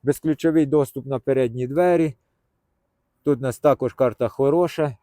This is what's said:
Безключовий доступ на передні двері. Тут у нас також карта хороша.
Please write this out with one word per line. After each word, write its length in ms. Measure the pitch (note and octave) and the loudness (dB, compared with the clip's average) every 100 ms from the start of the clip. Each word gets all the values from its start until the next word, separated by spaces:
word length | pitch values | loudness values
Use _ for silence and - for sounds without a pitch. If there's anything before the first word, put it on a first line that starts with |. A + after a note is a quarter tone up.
Безключовий 600 | C3 C#3+ D#3+ C#3+ E3 D#3+ | -2 -2 -4 -2 0 2
доступ 400 | C#3+ D3+ C3+ C#3 | 2 0 0 -6
на 140 | B2+ C3 | -8 -6
передні 480 | - C3 B2 A#2+ B2+ | -2 0 0 -4 -4
двері. 480 | D3 F3+ E3+ D#3+ - _ _ _ _ _ _ _ _ _ _ | 0 2 2 0 -4 _ _ _ _ _ _ _ _ _ _
Тут 160 | D3 C3+ | -2 -2
у 20 | |
нас 180 | C3 - | -4 0
також 340 | D3+ C3 B2+ | 2 2 -2
карта 340 | - C3 G#2+ A#2 | 0 -2 0 -6
хороша. 720 | - C#3 E3 E3+ - D3+ A2+ | 0 2 2 0 -2 -4 -4